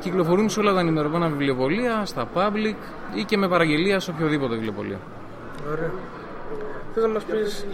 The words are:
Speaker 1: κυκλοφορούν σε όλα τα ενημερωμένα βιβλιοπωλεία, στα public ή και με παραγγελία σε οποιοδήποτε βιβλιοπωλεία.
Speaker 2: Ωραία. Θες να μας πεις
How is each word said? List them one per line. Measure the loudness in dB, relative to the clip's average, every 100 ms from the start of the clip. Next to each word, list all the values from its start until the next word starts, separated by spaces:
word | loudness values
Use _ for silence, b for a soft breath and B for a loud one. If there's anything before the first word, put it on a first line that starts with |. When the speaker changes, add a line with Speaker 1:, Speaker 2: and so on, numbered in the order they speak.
Speaker 1:
κυκλοφορούν | -2 0 4 4 4
σε | 2
όλα | 4
τα | 4
ενημερωμένα | 4 2 2 2 0
βιβλιοπωλεία, | 2 2 2 2 2 0 0
στα | -2 -4 -2
public | 0 2 2 0 -2 B -10 -6
ή | -4
και | 0 2
με | 4
παραγγελία | 4 4 4 4 2
σε | 0
οποιοδήποτε | 0 2 2 2
βιβλιοπωλεία. | 0 -2 -4 -4 -6 -8 -12 -12 -12 -12 -8 -6
Speaker 2:
Ωραία. | -4 -4 -4 -8 -12 -12 -10 -8 -6 -6 -6 -4
Θες | 0
να | 2
μας | 0
πεις | 0 0 0 -2 -2